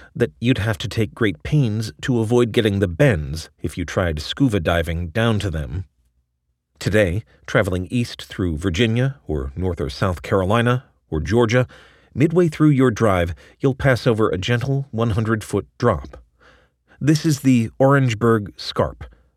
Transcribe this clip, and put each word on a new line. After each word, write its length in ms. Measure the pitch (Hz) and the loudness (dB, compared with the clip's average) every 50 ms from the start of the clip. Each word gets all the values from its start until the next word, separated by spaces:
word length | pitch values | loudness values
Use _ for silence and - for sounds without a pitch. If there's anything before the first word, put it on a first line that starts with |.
| - - _ | -20 -18 _
that 200 | - 120 - - _ | -2 -2 -2 -2 _
you'd 160 | 113 120 131 104 | -2 0 0 0
have 200 | 95 113 107 - | 0 -2 -4 -4
to 100 | - 101 | -6 -6
take 260 | - - 113 - - | -4 -2 -4 -4 -2
great 280 | - 117 104 87 - _ | 0 0 0 0 -2 _
pains 500 | - 151 151 135 113 104 110 110 107 - _ | 0 2 2 2 2 0 -4 -6 -8 -10 _
to 180 | - - 127 117 | -4 -2 0 0
avoid 320 | 113 107 123 123 123 113 | 0 2 2 2 2 2
getting 280 | 104 120 107 107 98 98 | 2 2 2 2 2 2
the 100 | 98 90 | 0 0
bends 600 | 85 82 143 143 110 80 76 67 73 80 - - _ _ | 2 2 2 4 4 2 -2 -4 -8 -10 -10 -14 _ _
if 160 | - 90 - - | -10 -8 -6 -6
you 80 | 82 | -8
tried 360 | - - - 92 87 80 76 | -4 -2 -2 0 0 -2 -4
scuba 380 | - - - - 139 131 104 101 | -6 -8 -2 0 0 2 2 0
diving 480 | 80 95 87 85 82 85 82 82 87 85 | 0 0 0 0 0 -2 -4 -6 -6 -4
down 320 | 78 113 113 117 113 104 | -2 0 0 0 0 0
to 100 | 101 101 | -2 -4
them. 360 | 78 80 73 62 67 92 92 - _ _ _ _ _ _ _ _ _ _ _ _ _ _ _ _ _ _ | -6 -6 -8 -8 -8 -10 -10 -12 _ _ _ _ _ _ _ _ _ _ _ _ _ _ _ _ _ _
Today, 460 | - 120 90 107 104 90 82 104 - - _ _ _ - | -4 0 2 2 2 2 0 -4 -6 -10 _ _ _ -2
traveling 400 | - 135 101 98 90 90 92 - | 0 0 0 0 -2 -4 -6 -4
east 340 | - 123 120 - - - - | -4 -4 -4 -4 -8 -14 -16
through 340 | - - - 101 90 80 76 | -16 -6 -4 -2 -2 -2 -2
Virginia, 600 | 82 98 82 82 120 110 113 120 127 135 135 - _ | -2 -2 0 2 2 2 2 0 0 -2 -4 -8 _
or 280 | - 80 73 65 67 69 | -8 -6 -6 -6 -8 -8
North 240 | 82 90 92 87 - | -6 -4 -4 -4 -4
or 100 | 78 67 | -6 -8
South 320 | - - - 98 90 - | -4 -4 -2 -2 -2 -4
Carolina, 640 | - - 113 98 92 90 107 117 117 123 123 127 - _ _ _ _ _ | -4 0 0 0 2 2 2 2 2 2 0 0 -2 _ _ _ _ _
or 120 | - 78 | -6 -4
Georgia, 460 | 71 76 101 120 120 113 117 127 123 - - - - - _ _ _ _ _ | -4 0 2 2 2 4 4 2 0 0 -6 -18 -20 -20 _ _ _ _ _
midway 360 | - 131 165 165 175 180 165 | 0 0 2 4 2 2 0
through 220 | 156 - 156 151 | 2 4 4 4
your 200 | 147 127 131 127 | 6 6 4 2
drive, 420 | 110 98 113 107 95 90 85 87 85 - - - _ _ | 2 2 2 2 4 2 2 0 -2 -8 -14 -20 _ _
you'll 140 | - 139 127 | -2 -2 -2
pass 300 | - - 139 127 113 - | 2 2 2 2 2 2
over 240 | 131 117 104 110 - | 0 2 2 0 0
a 80 | - 98 | 0 -2
gentle 500 | 92 117 120 117 113 131 135 135 139 - | -2 -2 -2 -2 0 -2 -2 -4 -4 -6
one 200 | - 110 113 120 | -4 -2 -2 0
hundred 300 | 110 117 110 107 113 107 | 0 -2 0 0 -2 -2
foot 260 | 98 - - 101 - - _ _ | -2 -4 -4 -4 -4 -4 _ _
drop. 400 | - 120 98 73 - - - - - _ _ _ _ _ _ _ _ _ _ _ _ _ _ _ | 0 0 0 0 -4 -10 -18 -20 -20 _ _ _ _ _ _ _ _ _ _ _ _ _ _ _
This 260 | - 135 160 151 - | 0 0 0 2 2
is 140 | 165 151 127 | -2 -2 0
the 300 | - 135 127 120 113 110 - _ | 2 2 2 2 0 -2 -2 _
Orangeburg 760 | 135 135 143 139 135 127 113 104 117 117 113 113 104 85 - _ | 2 4 4 4 2 0 0 0 2 2 2 2 0 -4 -12 _
Scarp, 480 | - - - - 101 71 - - - - - _ _ _ _ | -16 -10 -4 -2 -2 -2 -4 -10 -16 -18 -18 _ _ _ _